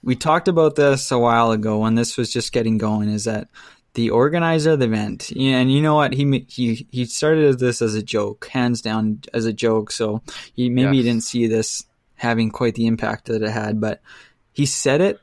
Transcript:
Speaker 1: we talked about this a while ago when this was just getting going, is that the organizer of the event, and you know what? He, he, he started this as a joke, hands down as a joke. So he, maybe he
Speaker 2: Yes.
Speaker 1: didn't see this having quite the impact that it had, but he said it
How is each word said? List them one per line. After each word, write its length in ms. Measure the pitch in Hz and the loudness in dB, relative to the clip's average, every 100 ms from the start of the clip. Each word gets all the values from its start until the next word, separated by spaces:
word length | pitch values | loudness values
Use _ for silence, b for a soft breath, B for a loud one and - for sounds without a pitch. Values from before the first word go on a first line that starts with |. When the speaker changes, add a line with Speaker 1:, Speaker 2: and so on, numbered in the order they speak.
Speaker 1:
we 120 | 123 127 | -2 -2
talked 320 | 160 160 170 | 2 2 2
about 280 | 165 156 143 | 4 2 4
this 340 | 143 135 - | 2 2 0
a 80 | 127 | 0
while 320 | 120 117 117 | 2 4 2
ago 260 | 110 107 107 | 2 0 0
when 160 | 110 | 2
this 220 | 113 117 - | 2 0 -2
was 160 | 117 | -4
just 200 | 123 - | -4 -2
getting 260 | 123 113 110 | -2 0 0
going, 300 | 107 107 104 | 0 0 -2
is 160 | 104 | -2
that 240 | 110 107 - B B B _ | -4 -6 -8 B B B _
the 160 | - 117 | -4 0
organizer 640 | 117 139 170 165 160 151 | 2 2 2 0 2 2
of 60 | 151 | 2
the 60 | |
event, 460 | 123 110 107 - - | 2 0 -4 -8 -10
and 380 | - 135 131 127 | -2 0 2 4
you 80 | 139 | 4
know 140 | 156 | 4
what? 180 | 151 143 | 2 2
He, 320 | 127 143 135 - | 0 0 0 -4
he, 380 | - 120 113 - | -4 -2 -2 -6
he 160 | 127 120 | -6 -6
started 520 | - 151 160 151 127 | -2 0 4 4 4
this 220 | 127 120 | 0 0
as 140 | 117 | -2
a 80 | 107 | -2
joke, 440 | 107 110 104 104 - | -2 -4 -4 -6 -8
hands 300 | 131 123 120 | -2 -2 -2
down 400 | 113 110 107 107 - | -4 -2 -2 -4 -6
as 140 | 117 113 | -4 -4
a 80 | |
joke. 360 | 104 117 110 107 | 0 0 0 -2
So 300 | - 110 107 - B B | -4 -4 -4 -8 B B
he, 140 | - 123 | -4 -2
maybe 220 | 123 135 | 2 2
he 60 | 139 | 2
Speaker 2:
Yes. 60 | 120 | 2
Speaker 1:
didn't 160 | 117 | 0
see 240 | - 123 117 | -2 -2 0
this 360 | 110 110 - - _ _ _ | 0 -2 -6 -12 _ _ _
having 340 | 120 117 113 | -2 0 -2
quite 240 | - 120 | 0 -2
the 120 | 113 113 | 0 0
impact 400 | 113 110 107 - | 0 -2 -6 -4
that 160 | 113 | -4
it 60 | 107 | -2
had, 320 | 113 107 110 | -4 -4 -2
but 220 | 107 - B B B B _ | -4 -6 B B B B _
he 140 | - 143 | -4 -2
said 340 | - 139 139 | 0 0 2
it 180 | 190 202 | 2 -2